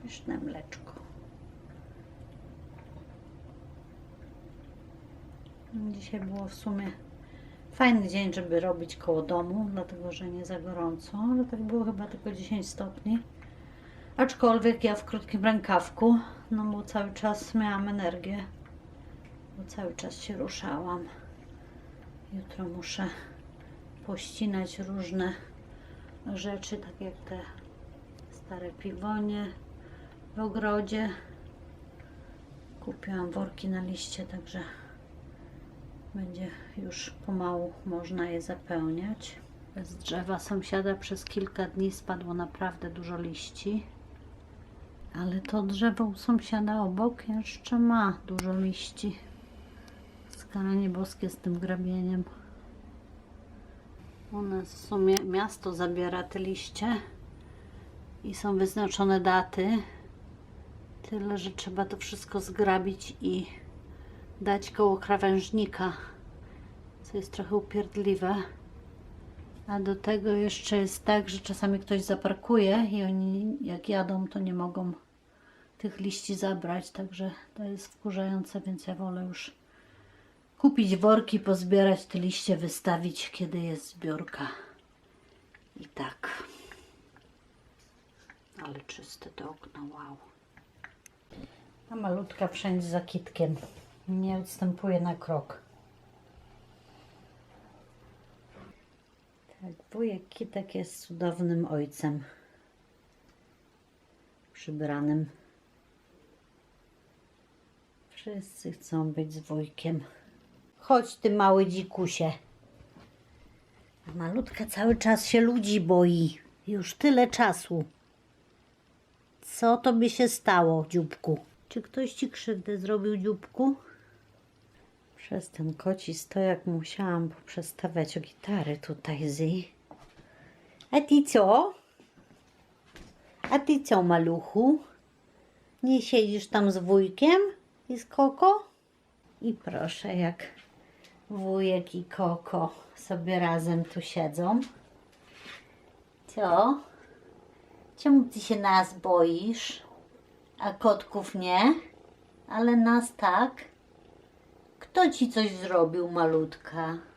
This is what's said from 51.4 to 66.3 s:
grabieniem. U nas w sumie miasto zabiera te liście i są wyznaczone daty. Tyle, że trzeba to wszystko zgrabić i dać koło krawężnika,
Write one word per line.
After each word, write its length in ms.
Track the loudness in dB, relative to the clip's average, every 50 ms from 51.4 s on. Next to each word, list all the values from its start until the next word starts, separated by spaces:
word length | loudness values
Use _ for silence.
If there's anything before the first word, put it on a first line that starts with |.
| -4 -4 -2 -2
grabieniem. 640 | -2 -4 -4 -2 -2 -2 -2 -2 -2 -2 -2 -2 -4 -6 -10 -18 -20 -20 -20 -20 -20 -20 -20 -20 -20 -20 -20 -20 -20 -20 -20 -20 -20 -20 -20 -20 -20 -20 -20 -20 -20 -20 -20 -20 -20 -20 -20 -20 -20 -20 -20 -20 -18 -12
U 100 | -8 -6
nas 320 | -4 -2 -2 -4 -4 -6 -12
w 40 | -18
sumie 380 | -8 -4 0 4 6 6 6 4 2
miasto 480 | 0 -2 -2 -2 -2 -6 -8 -8 -6 -4
zabiera 500 | -2 -2 -2 0 -2 -2 -2 -2 -4 -6
te 160 | -6 -6 -6
liście 560 | -4 -4 -6 -6 -8 -12 -8 -4 -2 -2 -2 -2 -4 -10 -16 -18 -18 -18 -18 -20 -20 -20 -20 -20 -20 -20 -18 -18 -20 -18 -20 -20 -20 -20 -20 -12 -10
i 100 | -10 -10
są 220 | -4 -2 0 2 2
wyznaczone 600 | 2 2 2 -2 -2 -2 0 2 4 4 4 4
daty. 580 | 4 4 4 4 2 2 -2 -2 2 2 2 0 0 -4 -12 -18 -18 -20 -20 -20 -20 -20 -20 -20 -20 -20 -20 -20 -20 -18 -20 -20 -20 -20 -20 -18
Tyle, 360 | -12 -8 -8 -6 -4 -2 -4 -4
że 140 | -4 -6
trzeba 340 | -8 -8 -10 -6 -2 -2 -2
to 120 | -2 -2 -10
wszystko 440 | -10 -10 -10 -12 -12 -6 -6 -6
zgrabić 760 | -6 -6 0 2 4 6 6 4 2 0 -4 -6 -10 -14 -12 -4
i 240 | -2 -2 -2 -2 -4 -6 -10 -16 -18 -18 -18 -18 -18 -18 -18 -18 -18 -18 -18 -18 -18 -18 -14 -6
dać 300 | 0 0 0 0 0 -8
koło 260 | 0 4 4 4 4 2
krawężnika, 960 | 2 2 2 4 4 4 4 4 2 0 0 0 0 -2 -2 -4 -4 -4 -4 -6 -12 -16 -16 -18 -18 -20